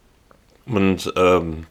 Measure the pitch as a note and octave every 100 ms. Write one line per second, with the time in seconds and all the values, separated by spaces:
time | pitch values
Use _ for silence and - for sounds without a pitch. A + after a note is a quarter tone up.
0 | _ _ _ _ _ _ - G#2+ F#2+ F2+
1 | - - F2+ F2+ E2 D#2+ E2